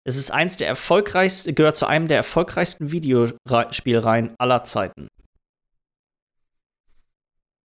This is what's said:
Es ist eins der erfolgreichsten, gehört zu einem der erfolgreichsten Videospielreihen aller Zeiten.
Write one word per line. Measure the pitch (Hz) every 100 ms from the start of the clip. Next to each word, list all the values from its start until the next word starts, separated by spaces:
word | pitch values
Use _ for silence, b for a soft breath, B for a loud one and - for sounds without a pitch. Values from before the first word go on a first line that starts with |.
| 131
Es | 131
ist | -
eins | 131 175 -
der | -
erfolgreichsten, | 127 - 180 202 185 190 - - 143
gehört | 156 151
zu | -
einem | 156 160
der | 135
erfolgreichsten | 120 - 175 - 180 - 147
Videospielreihen | 170 151 123 117 - - 120 117 - - 117 113 113 113 -
aller | 127 123 -
Zeiten. | 110 95 - - _ _ _ _ _ _ _ _ _ _ _ _ _ _ _ _ _ _ _ _ _ _ _ _ _